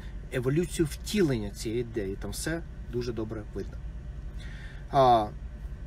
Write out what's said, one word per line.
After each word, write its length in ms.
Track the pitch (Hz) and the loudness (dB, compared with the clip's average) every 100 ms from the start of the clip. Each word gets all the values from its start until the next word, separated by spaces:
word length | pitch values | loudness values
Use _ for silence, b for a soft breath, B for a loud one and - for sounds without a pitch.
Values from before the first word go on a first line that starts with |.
| B B - | B B -4
еволюцію 520 | 131 127 147 170 - 160 | 0 2 4 2 2 0
втілення 640 | - - 214 170 123 104 | 0 -2 4 4 4 0
цієї 320 | - 117 113 | -4 -2 -2
ідеї. 340 | 117 113 98 98 | -2 -2 -2 -2
Там 160 | 101 | -4
все 300 | - - 165 165 - - | -4 -2 -2 -4 -10 -4
дуже 220 | 120 123 | -2 -2
добре 300 | 113 110 110 104 | -4 -4 -6 -6
видно. 240 | 101 95 - - - - - - - B B B B B | -6 -6 -8 -8 -8 -8 -8 -8 -8 B B B B B
А, 360 | 143 131 - - - - - - - | 8 10 8 6 -4 -10 -10 -10 -8